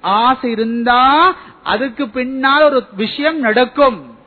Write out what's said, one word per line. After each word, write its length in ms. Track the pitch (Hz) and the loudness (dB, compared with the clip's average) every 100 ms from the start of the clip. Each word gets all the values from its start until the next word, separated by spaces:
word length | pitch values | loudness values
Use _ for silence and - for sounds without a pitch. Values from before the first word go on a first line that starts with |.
ஆசை 500 | 175 202 240 262 247 | -2 0 0 0 -4
இருந்தா 840 | 220 226 233 233 247 262 294 359 370 - - | -4 -4 -2 0 2 4 4 2 0 -12 -14
அதுக்கு 460 | - 208 269 226 269 | -6 -4 -4 -6 -8
பின்னால் 540 | 254 254 262 269 277 | -6 -6 -4 0 2
ஒரு 240 | 302 269 202 196 | 2 2 -4 -8
விஷயம் 420 | 214 - 294 320 | -8 -4 -4 -2
நடக்கும் 760 | 240 214 247 - 277 208 131 113 | 0 0 0 2 0 0 -14 -20